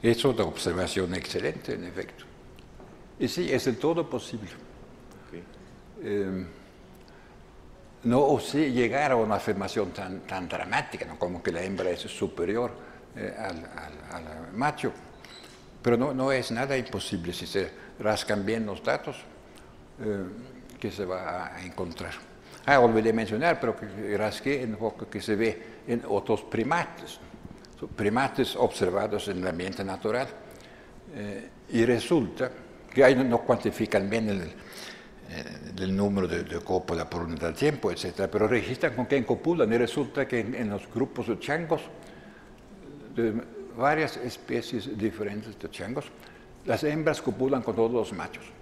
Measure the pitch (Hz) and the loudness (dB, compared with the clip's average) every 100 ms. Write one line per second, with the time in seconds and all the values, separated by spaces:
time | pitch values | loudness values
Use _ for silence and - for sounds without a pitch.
0 | 113 113 143 117 82 - - 87 87 98 | 6 6 4 4 0 0 -2 0 0 0
1 | 90 90 - - 120 160 - 107 87 95 | 0 -2 -2 -2 -2 -4 -6 -6 -6 -8
2 | - - - - - - - - - - | -10 -12 -20 -20 -20 -20 -20 -20 -20 -20
3 | - - 127 - 170 131 135 110 147 170 | -20 -2 -2 0 2 2 2 2 2 0
4 | 156 123 - 117 98 - - - - - | -2 -4 -6 -10 -10 -14 -18 -20 -20 -20
5 | - - - 87 - - - - - - | -20 -20 -16 -16 -16 -20 -20 -20 -20 -10
6 | 139 101 95 92 87 - - - - - | -2 0 0 -2 -6 -12 -20 -20 -20 -20
7 | - - - - - - - - - - | -20 -20 -20 -20 -20 -20 -20 -20 -20 -4
8 | 120 123 143 139 - 143 151 123 117 131 | 4 6 8 4 2 2 4 4 4 4
9 | 147 123 110 101 - 98 95 - 95 95 | 4 4 4 2 0 -2 0 0 -2 -4
10 | 92 92 - 92 87 85 - 120 147 - | -8 -8 -8 -8 -6 -6 -2 -2 -2 -8
11 | 82 80 90 87 95 85 95 95 90 85 | -10 -4 -4 -2 -4 -2 -4 -2 0 -2
12 | - - 95 - 87 110 120 - - - | -6 -4 -4 -2 -2 0 -2 -6 -16 -18
13 | - - 101 101 104 82 - - 76 76 | -16 -8 -8 -6 -8 -8 -10 -12 -12 -14
14 | - 82 80 80 82 98 147 - 123 - | -12 -12 -10 -12 -10 -2 -2 0 -4 -4
15 | - - - - - - - - 120 117 | -16 -18 -18 -18 -20 -20 -20 0 4 4
16 | 139 131 135 131 117 113 139 135 117 98 | 4 2 2 2 0 -2 0 0 0 -4
17 | - 98 85 85 85 98 87 - - - | -2 -4 -4 -6 -2 -2 -2 -6 -18 -2
18 | 107 107 - 104 98 113 107 92 - 139 | 0 2 2 0 0 0 -2 -2 -2 -2
19 | - 135 - - - - - - - - | -2 -10 -14 -20 -20 -20 -20 -20 -20 -6
20 | 107 101 92 107 127 - - - 107 95 | -4 -2 -4 -10 -14 -18 -18 -8 -8 -4
21 | 92 92 92 90 78 - 87 82 90 82 | -4 -4 -4 -6 -6 -10 -10 -6 -6 -6
22 | 87 - - - - - - 139 120 113 | -10 -10 -16 -20 -20 -6 6 8 8 8
23 | 110 113 104 107 165 160 120 107 107 98 | 4 4 2 2 2 2 0 -2 -6 -8
24 | 104 104 104 - 135 139 127 107 113 - | -2 0 0 0 -2 -2 -2 -2 -4 -4
25 | 104 104 101 104 113 107 - - - 120 | -8 -6 0 2 2 0 -10 -14 -2 -2
26 | - 101 - 107 - 110 113 170 - - | 0 0 2 0 0 -2 2 2 0 -8
27 | - - - - - - - - - - | -14 -14 -16 -16 -16 -16 -18 -12 -12 0
28 | 104 117 135 - 123 - 120 - 92 95 | 2 2 2 2 0 4 2 4 2 2
29 | 107 104 101 92 92 85 90 95 98 95 | 0 -2 -2 -2 -2 -2 -4 -4 -6 -4
30 | 107 120 135 - - - - - - - | -2 -2 -4 -8 -16 -18 -20 -20 -20 -20
31 | - 143 104 98 - - - 117 113 120 | -14 -10 -8 -8 -12 -18 -2 4 6 4
32 | - 165 101 - 127 - - - - 127 | 4 2 2 -2 -6 -6 -18 -20 -4 8
33 | 131 131 131 117 - 113 110 - 110 104 | 10 10 6 2 4 2 2 0 2 2
34 | 98 113 110 98 82 - - - - - | 2 0 0 0 -4 -12 -16 -14 -14 -16
35 | - - - 80 - 76 - 92 95 95 | -18 -18 -12 -10 -10 -10 -10 -4 0 4
36 | 101 98 90 85 73 85 - 90 - 85 | 4 4 2 0 -2 -6 0 0 2 -2
37 | 78 87 85 80 85 78 147 139 101 85 | -2 -4 -4 -2 -4 2 2 4 0 0
38 | 92 - 98 104 110 127 120 131 151 117 | -6 -2 0 4 6 4 2 0 0 0
39 | 120 139 113 120 165 170 110 117 117 - | 2 2 2 0 2 4 4 6 4 2
40 | 123 - 135 123 107 127 110 101 - 117 | -2 -2 0 0 0 -2 -2 -4 -4 -2
41 | 135 - 113 107 - 151 160 165 - - | 0 0 -2 -2 0 -2 2 -2 -2 -14
42 | - - - - - - - - 135 - | -16 -18 -18 -20 -20 -20 -20 -20 -18 -16
43 | - 123 113 110 - - - 110 135 156 | -8 0 0 0 -6 -14 -12 0 2 2
44 | 151 - 123 - - 120 - 123 117 110 | 0 -4 -8 -8 -4 -4 -2 4 4 6
45 | 107 - 101 104 113 101 - - 92 139 | 0 0 -4 -4 -8 -12 -12 -8 -4 -4
46 | - - - - - - - 113 151 151 | -6 -16 -20 -20 -20 -12 -2 2 2 2
47 | 156 147 - 113 131 135 113 107 113 120 | 2 2 -2 0 2 2 2 4 4 4
48 | 104 92 - - - - | 0 -4 -8 -10 -16 -18